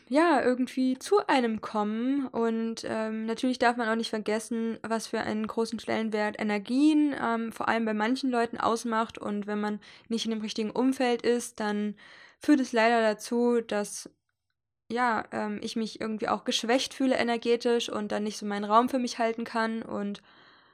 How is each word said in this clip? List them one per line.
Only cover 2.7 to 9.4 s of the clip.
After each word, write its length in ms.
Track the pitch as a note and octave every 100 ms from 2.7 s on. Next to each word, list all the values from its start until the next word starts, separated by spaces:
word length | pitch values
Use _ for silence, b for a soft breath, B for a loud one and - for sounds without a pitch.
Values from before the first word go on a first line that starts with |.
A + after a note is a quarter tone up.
| A3+ -
ähm, 400 | A3 A3 A3 A3
natürlich 340 | A3+ B3+ B3
darf 180 | A#3 A#3+
man 100 | A3
auch 80 | A3+
nicht 140 | A3+
vergessen, 680 | A3 G#3 A3 - A3+ A3+ A3
was 240 | A3 A3+ -
für 140 | A3+
einen 260 | G#3+ G#3+ A3
großen 320 | - A3+ A3
Stellenwert 580 | - A3 A3 G#3+ G#3 G#3
Energien, 800 | G#3+ G#3 G3+ B3+ D4+ D4+ D4+ C4+
ähm, 340 | A#3 A3+ A3+
vor 160 | - -
allem 160 | A3+ A3
bei 80 |
manchen 360 | G#3+ A3 C4 C4+
Leuten 280 | A#3+ A#3 A3+
ausmacht. 600 | - A3+ A#3 A3 A3+ -
Und 300 | - G#3